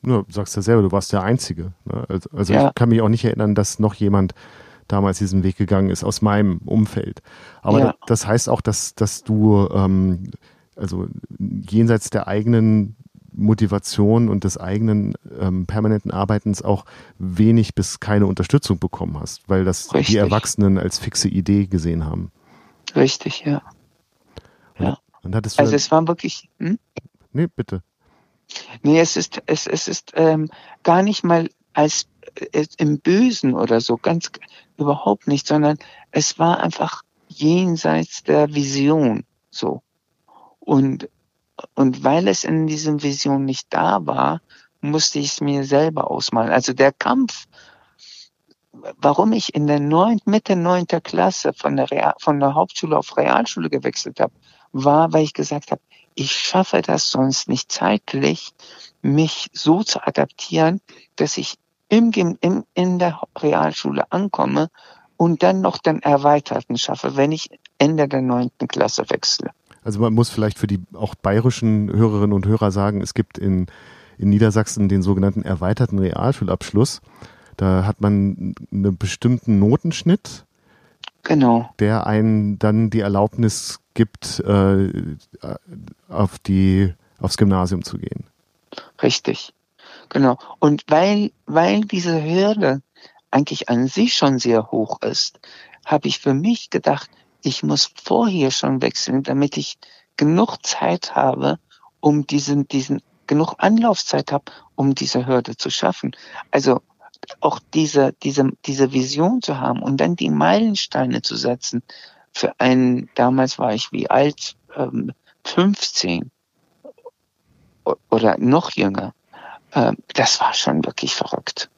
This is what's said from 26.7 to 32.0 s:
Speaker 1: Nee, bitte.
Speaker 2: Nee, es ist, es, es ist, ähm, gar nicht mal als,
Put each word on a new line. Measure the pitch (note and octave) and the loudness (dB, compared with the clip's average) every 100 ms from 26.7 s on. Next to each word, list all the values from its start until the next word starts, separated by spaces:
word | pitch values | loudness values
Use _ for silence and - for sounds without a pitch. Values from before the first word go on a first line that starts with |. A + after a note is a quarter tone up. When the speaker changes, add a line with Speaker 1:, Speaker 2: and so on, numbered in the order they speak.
| A3 _ - - _ _ | -4 _ -20 -20 _ _
Speaker 1:
Nee, | C3 E3+ | -4 -4
bitte. | - - F#2+ _ _ _ _ _ _ _ - - - | -4 -6 -8 _ _ _ _ _ _ _ -18 -16 -4
Speaker 2:
Nee, | D3 D#3+ | 2 4
es | E3 - | 4 0
ist, | E3+ - - | -6 -8 -4
es, | D#3 - | -4 -2
es | D#3+ - | -6 -6
ist, | E3+ - - | -8 -6 2
ähm, | D#3+ D#3 D#3 - - - | 2 2 -2 -8 -20 -6
gar | - F3 | 2 4
nicht | G3+ G#3 | 2 0
mal | F3 E3+ E3 _ _ | 2 2 0 _ _
als, | - D3+ - | 0 0 0